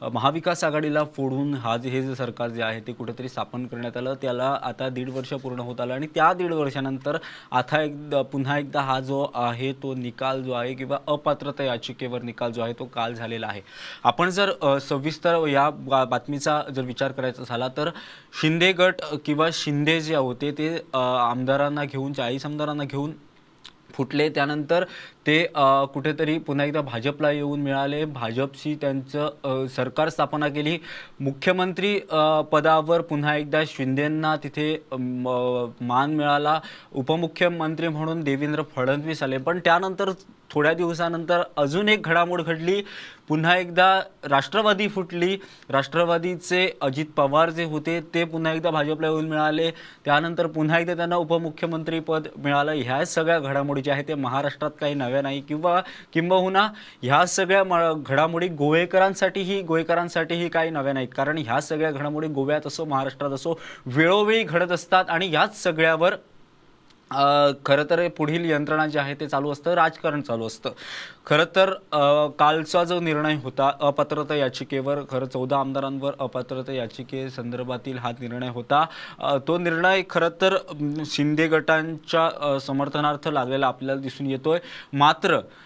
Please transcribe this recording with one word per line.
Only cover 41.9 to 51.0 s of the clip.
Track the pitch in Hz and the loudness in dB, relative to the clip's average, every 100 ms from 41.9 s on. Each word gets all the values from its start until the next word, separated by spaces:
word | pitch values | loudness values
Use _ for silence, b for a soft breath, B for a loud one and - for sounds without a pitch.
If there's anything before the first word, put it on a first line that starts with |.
| 214 | 2
घडामोड | 160 165 175 175 | 4 2 4 0
घडली. | 165 160 165 202 202 B B B - | -2 -2 0 0 -2 B B B -2
पुन्हा | 156 165 180 | 2 4 4
एकदा | 175 170 185 190 - - 147 | 4 4 6 6 0 -8 2
राष्ट्रवादी | 139 - 202 214 196 208 | 2 4 2 4 2 0
फुटली. | 202 170 175 180 196 B B - | -2 -4 0 0 0 B B -2
राष्ट्रवादीचे | 135 135 165 170 170 175 175 - 180 185 - | 0 0 2 2 2 -2 -6 0 2 2 0
अजित | 139 131 156 - | -2 -2 -2 0
पवार | 139 147 165 | 4 4 4
जे | 165 | 0
होते | 165 151 156 170 160 | -4 -4 -2 -4 -2
ते | 165 | -2
पुन्हा | 165 165 160 | -2 -2 -2
एकदा | 160 165 | 0 0
भाजपला | 156 147 156 156 | 0 0 0 0
येऊन | 156 160 | 0 0
मिळाले. | 151 151 156 165 160 B B 151 | 0 2 2 0 -4 B B 0
त्यानंतर | 147 165 170 165 | 2 2 0 -2
पुन्हा | 156 156 165 | 0 2 2
एकदा | 170 | 2
त्यांना | 170 | -2